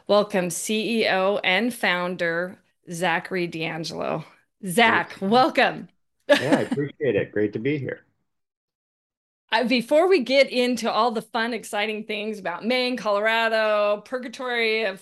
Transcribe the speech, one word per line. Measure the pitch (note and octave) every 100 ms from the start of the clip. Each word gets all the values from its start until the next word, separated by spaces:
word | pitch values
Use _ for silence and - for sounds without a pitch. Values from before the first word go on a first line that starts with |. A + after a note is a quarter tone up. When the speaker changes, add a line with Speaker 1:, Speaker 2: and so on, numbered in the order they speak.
| -
Speaker 1:
Welcome, | G3+ G#3 G3 F3+
C | E3 - G#3+ G#3 A3+
E | A#2
O | F#3 F#3+ G3+
and | - F#3 A#3+
founder, | A#3+ G3+ F3+ F3+ F3+ E3+ E3 F3+ - _ _ -
Zachary | E3+ F3+ E3 - F#3+ F3
D'Angelo. | E3 D#3+ D#3+ D#3+ E3 C#3+ D#3+ D#3 _ _ _ F#3+
Zach, | F3 A#3 G#3 E3+
Speaker 2:
Thank | -
you. | F#3+
Speaker 1:
welcome. | A#3 C#4+ - G#3+ D#3 - _ _ _ -
Speaker 2:
Yeah, | C#4+ C3 D3+
I |
appreciate | - B2+ D3 - C#3+ G2
it. | -
Great | - G#2+
to | A2
be | A#2+ D3+
here. | B2+ - _ _ _ _ _ _ _ _ _ _ _ _ _ _ -
Speaker 1:
Uh, | A3+ A#3+
before | B3 A#3 D4+ F4+
we | F#4
get | A#3 C4+ C4+
into | A#3+ B3 B3 A3+
all | G3 A#3+
the | A3
fun, | A3 A#3+ A3+
exciting | A3+ A3 G#3+ G#3 G#3+ G#3+
things | G#3 G#3+ G#3
about | F#3 E3+ G#3+
Maine, | B3+ B3 B3+
Colorado, | G3+ G3+ G#3+ A3+ A3+ A3 G#3+ G#3 G#3 D#4 -
purgatory | B3+ B3 A3+ B3+ A#3+ A3+ A3
of | A3 F#3+